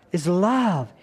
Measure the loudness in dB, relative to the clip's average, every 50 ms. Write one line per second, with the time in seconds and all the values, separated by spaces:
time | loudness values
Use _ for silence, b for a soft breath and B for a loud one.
0 | b b -6 -4 0 0 0 2 2 2 2 2 0 0 0 -2 -4 -6 -10 b